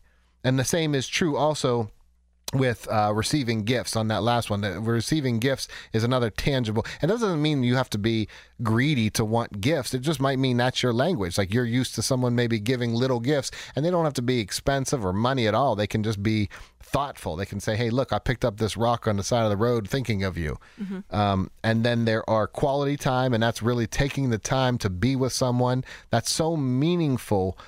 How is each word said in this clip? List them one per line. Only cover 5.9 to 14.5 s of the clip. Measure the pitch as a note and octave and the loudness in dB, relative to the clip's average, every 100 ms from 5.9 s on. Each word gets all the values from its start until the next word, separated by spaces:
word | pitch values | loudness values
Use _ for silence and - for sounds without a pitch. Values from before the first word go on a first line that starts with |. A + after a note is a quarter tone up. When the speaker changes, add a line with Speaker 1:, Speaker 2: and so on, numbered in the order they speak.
Speaker 1:
is | A2+ | -2
another | A#2 C3 A#2 | 2 2 0
tangible, | - - C3+ A2 G#2+ - - | 0 0 0 0 -2 -4 -2
and | D3+ | -2
that | A#3 | 0
doesn't | G#3+ D#3+ | 0 2
mean | D3+ C#3+ | 2 2
you | B2 B2+ | 2 2
have | B2+ | 0
to | G#2+ | -2
be | A2 A2+ G2+ - - - | 0 0 -2 -8 -20 -6
greedy | A2 A2+ C#3+ C3+ A2 | 0 2 2 2 2
to | - | 0
want | G#2+ A2+ A#2 G#2 | 0 0 -2 -2
gifts. | A2 D#3+ B2 | 0 0 -2
It | C3 | -4
just | C#3 C#3 | -2 0
might | C3+ C3 | 0 2
mean | C3+ A#2+ | 2 2
that's | B2 - | 2 2
your | B2+ | 0
language. | A#2 D#3 D3 F2+ F#2+ | 2 0 0 -2 -2
Like, | F#2 | 0
you're | A#2 | 0
used | A#2+ B2 B2+ | 0 0 -2
to | - | -2
someone | - C3 B2 | -2 0 2
maybe | A#2+ A#2+ A2+ | 2 0 0
giving | G#2 B2+ A#2+ | 0 0 0
little | A#2 C3 A#2+ | 0 0 0
gifts, | A#2+ D3 - - - | 0 0 -2 -10 -8
and | - | -2
they | D#3+ | 0
don't | F3+ | 2
have | D#3 | 0
to | C3 | 0
be | A#2+ B2 | 0 0
expensive | F#2+ | -2